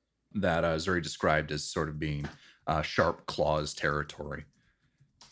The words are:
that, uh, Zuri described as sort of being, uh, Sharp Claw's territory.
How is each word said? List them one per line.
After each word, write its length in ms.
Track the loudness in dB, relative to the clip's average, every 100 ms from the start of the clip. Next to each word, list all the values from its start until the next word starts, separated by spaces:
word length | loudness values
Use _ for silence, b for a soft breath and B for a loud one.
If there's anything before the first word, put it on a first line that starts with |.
| _ _ _
that, 300 | 0 2 4
uh, 120 | 2 0
Zuri 260 | 0 0
described 480 | -2 0 2 2 2
as 120 | -4
sort 240 | -4 -2 -2
of 100 | -2
being, 280 | -4 -4 -6 B B B -2
uh, 160 | -2
Sharp 460 | 0 2 2 2 -6
Claw's 480 | 0 2 2 0 -2
territory. 680 | 0 0 -2 -8 -8 -10 -12 _ _ _ _ _ _ _ -20